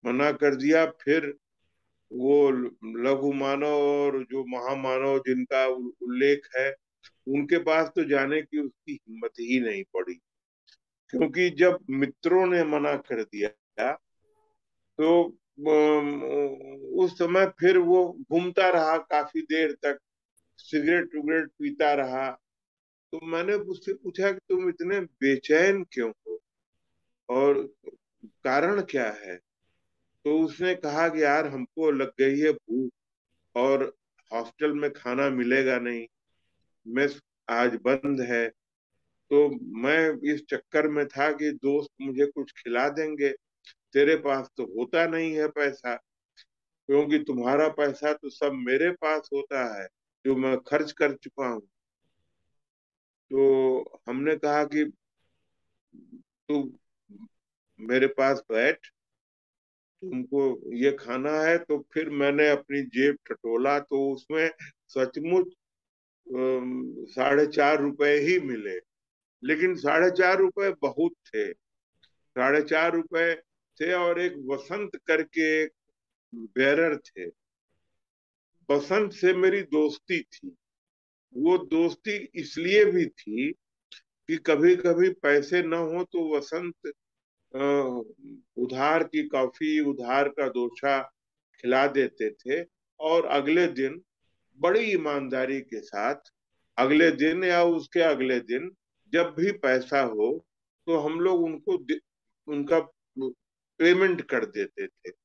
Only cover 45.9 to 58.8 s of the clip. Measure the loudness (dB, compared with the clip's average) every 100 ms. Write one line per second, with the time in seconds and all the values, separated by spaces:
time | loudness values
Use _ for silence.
45.9 | -8 _ _ _ _ _ _ _ _ 0
46.9 | 2 4 0 0 -2 0 2 2 0 -2
47.9 | 0 -4 -4 -8 -4 -4 -2 -2 2 0
48.9 | 0 -2 -2 -4 -8 -4 -4 -4 -6 -12
49.9 | _ _ _ -2 0 0 -2 -2 -2 -2
50.9 | 0 -2 -2 -14 -8 -6 -6 -12 _ _
51.9 | _ _ _ _ _ _ _ _ _ _
52.9 | _ _ _ _ 2 4 4 2 0 -4
53.9 | -14 -8 -4 -2 -2 0 0 0 -2 -4
54.9 | -6 _ _ _ _ _ _ _ _ _
55.9 | -20 -20 -20 _ _ -6 -4 -4 -12 _
56.9 | _ _ -20 -20 _ _ _ _ _ -2
57.9 | 0 0 2 0 0 -2 0 0 -2